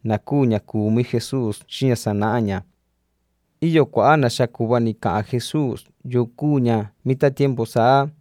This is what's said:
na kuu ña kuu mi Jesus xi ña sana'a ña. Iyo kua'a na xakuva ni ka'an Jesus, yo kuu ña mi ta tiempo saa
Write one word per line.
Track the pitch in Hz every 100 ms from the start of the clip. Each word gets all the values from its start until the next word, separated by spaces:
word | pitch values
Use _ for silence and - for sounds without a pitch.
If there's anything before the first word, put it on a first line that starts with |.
na | 113 107
kuu | - 147
ña | 131 107
kuu | _ 113 107
mi | 113
Jesus | 123 117 - 135 113 104 -
xi | - 135
ña | 120
sana'a | - 101 107 120
ña. | 104 92 - _ _ _ _ _ _ _ _ _
Iyo | 165 160 147
kua'a | - 113 156
na | 123
xakuva | - 123 - 113 120
ni | 117
ka'an | 107 107 92
Jesus, | 101 123 - 156 139 98 - _
yo | 127 123 117
kuu | - 151 143
ña | 120 113 107 _
mi | 127 131
ta | 143
tiempo | 135 139 127 113
saa | 120 117 135 143 -